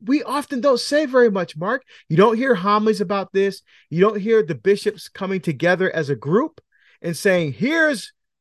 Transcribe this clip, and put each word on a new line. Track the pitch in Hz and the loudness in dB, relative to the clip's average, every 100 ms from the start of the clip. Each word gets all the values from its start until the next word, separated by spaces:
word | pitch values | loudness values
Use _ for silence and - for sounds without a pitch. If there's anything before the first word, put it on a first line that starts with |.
we | 208 285 | -4 -2
often | - 277 269 269 | -2 -6 -4 -2
don't | 277 240 | 0 0
say | - 294 | 0 0
very | 302 254 240 | 2 4 4
much, | 196 170 | 2 -6
Mark. | 151 185 247 _ - - | -6 -6 -6 _ -18 -2
You | 160 | 4
don't | 220 220 | 4 4
hear | 269 | 0
homilies | 208 196 208 214 202 | 0 2 2 2 0
about | 190 202 185 | -2 -4 -4
this. | 185 196 190 _ _ - | -2 -2 -4 _ _ -6
You | 160 | 2
don't | 202 208 | 2 2
hear | 196 226 | 0 2
the | 165 | 2
bishops | 139 185 202 208 214 - | -2 0 0 -2 -8 -14
coming | - 190 190 | -10 -6 -4
together | - 131 170 180 185 | -4 -2 0 2 0
as | 165 143 | -2 -4
a | 131 | -6
group | 139 196 311 - _ _ _ _ | 0 0 0 -8 _ _ _ _
and | 170 | -10
saying, | 170 202 180 156 | -2 0 2 0
"Here's | 127 226 330 311 240 - _ _ _ | -4 -2 2 0 0 -8 _ _ _